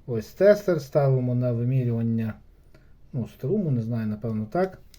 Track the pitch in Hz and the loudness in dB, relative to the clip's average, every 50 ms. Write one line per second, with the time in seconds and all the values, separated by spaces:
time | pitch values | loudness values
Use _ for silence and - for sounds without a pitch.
0 | - 135 120 110 - - - - - 208 202 208 - 190 175 151 135 - - 151 | -10 -6 -6 -6 -6 -6 0 4 6 6 6 6 4 0 -2 -2 -2 -2 0 2
1 | 139 135 135 127 123 123 123 123 123 123 120 117 120 123 135 131 123 120 117 113 | 2 4 2 2 0 0 -2 0 0 0 -2 -2 -2 0 0 0 0 0 -2 0
2 | 117 117 113 113 113 110 107 - - - - _ - - - - - - - - | 0 0 0 -2 -2 -4 -8 -10 -16 -20 -20 _ -20 -20 -20 -20 -20 -20 -20 -20
3 | - - - 127 107 - - - - 139 196 214 185 151 127 117 110 113 120 113 | -18 -10 -8 -8 -8 -8 -10 -8 -4 -2 -2 -2 0 0 -2 -2 -2 -4 -4 -4
4 | 110 107 104 104 - 113 110 107 107 107 - 175 190 185 - - - - - | -4 -4 -6 -6 -6 -6 -4 -4 -6 -4 -2 -2 -2 -2 -4 -12 -20 -20 -20